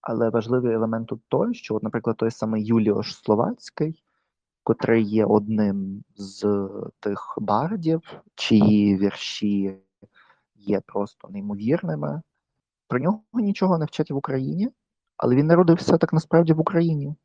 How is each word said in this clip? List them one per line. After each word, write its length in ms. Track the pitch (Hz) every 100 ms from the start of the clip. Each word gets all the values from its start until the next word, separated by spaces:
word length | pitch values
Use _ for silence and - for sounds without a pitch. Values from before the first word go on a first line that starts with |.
Але 280 | - 113 117
важливий 440 | 113 110 127 123
елемент 340 | 113 113 113 113
тут 140 | 113 _
той, 260 | 139 208
що, 220 | 233 - 107
от, 80 |
наприклад, 340 | 107 117 117 110
той 140 | 113
самий 340 | - 110 110 107
Юліош 500 | 113 107 101 113 -
Словацький, 880 | - 107 131 247 - - 156 160 _ _ _ _ _ _
котрий 400 | - 113 - 113
є 220 | 107 110 107
одним 800 | 107 104 107 104 98 95 98 - _
з 540 | 98 - 104 101 98 101 - _
тих 380 | 104 101 - -
бардів, 640 | 104 104 156 214 160 160 - - _ -
чиї 600 | - 110 104 104 101 98
вірші 800 | 98 - - - 104 101 98 95 _ _ - _ _ _ _ _
є 260 | 101 98 -
просто 440 | 101 101 _ -
неймовірними. 920 | 101 104 101 107 165 175 156 147 151 - _ _ _ _ _ _
Про 120 | 123
нього 220 | 160 214 _
нічого 440 | 233 202 202 185 170
не 80 | 151
вчать 260 | - 151
в 40 | 139
Україні, 540 | - 135 135 160 233 _ _ _ _ _
але 180 | 123 127
він 120 | 151
народився 500 | 170 175 170 - 165
так 160 | 165
насправді 400 | 156 - 165 165
в 60 | 160
Україні. 560 | 160 165 170 151 139 151